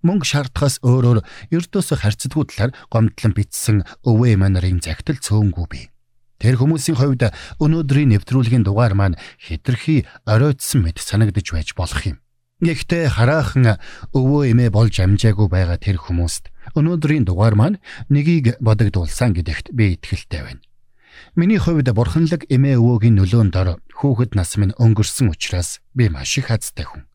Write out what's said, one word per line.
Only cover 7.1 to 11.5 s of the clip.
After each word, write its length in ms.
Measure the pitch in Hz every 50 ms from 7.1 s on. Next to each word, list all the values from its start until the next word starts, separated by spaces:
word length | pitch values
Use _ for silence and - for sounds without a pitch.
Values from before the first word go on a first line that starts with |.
| 135 123 127 107 - - - - - -
өнөөдрийн 540 | 156 156 160 165 160 135 135 139 151 135 107
нэвтрүүлгийн 480 | 101 - - 123 135 127 110 123 123
дугаар 320 | 107 98 101 107 123 113 98
маань 240 | 98 98 95 82 - - - - _
хэтэрхий 640 | - - 80 80 _ - 127 - - - 160 135 - - - - _ -
оройтсон 560 | 107 110 131 151 139 - - - - 131 92
мэт 160 | 82 - -
санагдаж 480 | - - - 104 113 104 92 98 - -